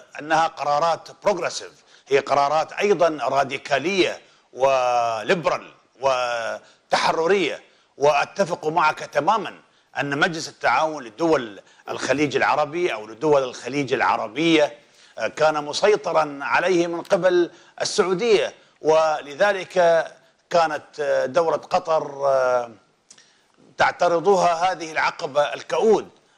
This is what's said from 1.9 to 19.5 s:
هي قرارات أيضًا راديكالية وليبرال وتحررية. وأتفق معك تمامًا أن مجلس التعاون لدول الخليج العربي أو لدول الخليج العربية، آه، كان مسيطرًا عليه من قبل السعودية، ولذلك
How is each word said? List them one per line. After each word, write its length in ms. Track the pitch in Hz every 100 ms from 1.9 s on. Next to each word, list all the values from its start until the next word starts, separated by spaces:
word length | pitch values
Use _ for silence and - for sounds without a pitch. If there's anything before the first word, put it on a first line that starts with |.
| - -
هي 120 | 135
قرارات 540 | 131 139 143 156 151
أيضًا 440 | - 202 170 170 151
راديكالية 1000 | 120 135 139 139 - 139 156 196 135 95 - _ _
وليبرال 1160 | 123 135 131 123 120 117 110 113 185 170 131 90 - _ -
وتحررية. 1600 | 135 127 123 117 113 107 - _ - 160 175 160 165 202 143 90 - _ _ -
وأتفق 680 | 143 143 147 - 165 170 156
معك 320 | 165 156 151
تمامًا 600 | 151 147 156 220 143 90 _ _ _ 123
أن 220 | 143 143
مجلس 300 | 185 160 120
التعاون 540 | - 135 127 160 151
لدول 560 | 117 107 165 147 113 98 _ _ -
الخليج 460 | 113 - 139 147 117
العربي 580 | 104 139 147 170 175
أو 140 | 110 107
لدول 360 | 110 151 143
الخليج 500 | 127 107 123 143 127
العربية، 840 | 123 95 110 110 120 165 160 143 - _ _ - -
آه، 100 | 110
كان 360 | - 151 156
مسيطرًا 760 | 147 139 208 208 180 160 151 139
عليه 460 | 127 135 175 175 175
من 140 | 170
قبل 500 | - 190 185 180 170 - - -
السعودية، 720 | 147 - 180 185 233 185 113 - _ _
ولذلك 920 | 151 156 160 151 139 143 202